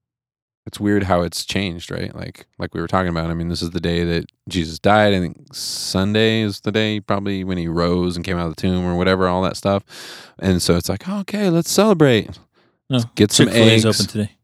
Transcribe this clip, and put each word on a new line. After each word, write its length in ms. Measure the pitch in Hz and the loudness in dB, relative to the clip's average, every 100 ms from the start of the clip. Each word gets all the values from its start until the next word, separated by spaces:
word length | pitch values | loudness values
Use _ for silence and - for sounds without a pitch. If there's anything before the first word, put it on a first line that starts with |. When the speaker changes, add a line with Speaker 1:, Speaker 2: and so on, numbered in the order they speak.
| _ _ _ _ _ _ - | _ _ _ _ _ _ -16
Speaker 1:
It's 140 | - | -4
weird 240 | 104 104 | 0 2
how 180 | 95 90 | 2 2
it's 200 | 87 - - | 0 -4 -4
changed, 460 | 95 98 85 - | -4 -4 -6 -10
right? 240 | 90 95 - | -8 -8 -10
Like, 300 | 85 - - - | -14 -16 -18 -10
like 160 | 90 | -8
we 80 | 85 | -6
were 60 | 85 | -2
talking 220 | 95 90 | 0 0
about. 200 | 82 80 | -2 -4
I 40 | |
mean, 160 | 85 85 | -4 -4
this 120 | 85 | -4
is 100 | 85 | -4
the 80 | 85 | -4
day 240 | 85 85 | -2 0
that 220 | 85 85 - _ - | 0 -2 -4 _ -6
Jesus 320 | 92 80 80 | -4 -4 -2
died. 340 | 98 107 104 | 2 4 4
I 60 | 95 | 2
think 340 | 85 - - | -2 -8 -18
Sunday 880 | - - - - 92 98 107 110 113 | -12 -10 -8 -4 -2 0 2 2 2
is 200 | 107 95 | -2 -4
the 100 | - | -4
day 280 | 107 107 107 | -2 -2 -4
probably 440 | - 101 101 98 | -4 -4 -2 -6
when 140 | 95 90 | -4 -4
he 100 | 85 | -2
rose 480 | 82 87 90 90 85 | 0 0 0 -2 -4
and 80 | 85 | -6
came 120 | 87 | -4
out 100 | 85 | -4
of 80 | 80 | -4
the 60 | |
tomb 240 | 95 90 90 | -2 0 0
or 100 | 87 | 0
whatever, 320 | 92 92 92 | 2 2 2
all 140 | 90 | 0
that 140 | 92 - | -2 -2
stuff. 260 | 98 98 - - - - - - | -2 -2 -4 -20 -18 -18 -20 -4
And 220 | 95 90 | 0 2
so 140 | - 85 | 2 0
it's 140 | - | 0
like, 180 | 95 185 | -6 -6
"Okay, 420 | 202 190 208 202 | -8 -6 -2 0
let's 200 | 165 165 | 0 0
celebrate. 680 | - 220 175 147 113 71 87 _ _ _ _ - | 2 4 6 4 4 0 -12 _ _ _ _ -4
Speaker 2:
No, 80 | 127 | -2
Speaker 1:
Let's 80 | 120 - | -2 2
get 160 | 104 | 4
some 160 | - 113 | 6 4
Speaker 2:
Chick-fil-A's 380 | 113 113 113 110 | 6 6 6 4
Speaker 1:
eggs." 140 | 101 | 0
Speaker 2:
open 100 | 101 | -2
today. 200 | 110 104 _ | -4 -6 _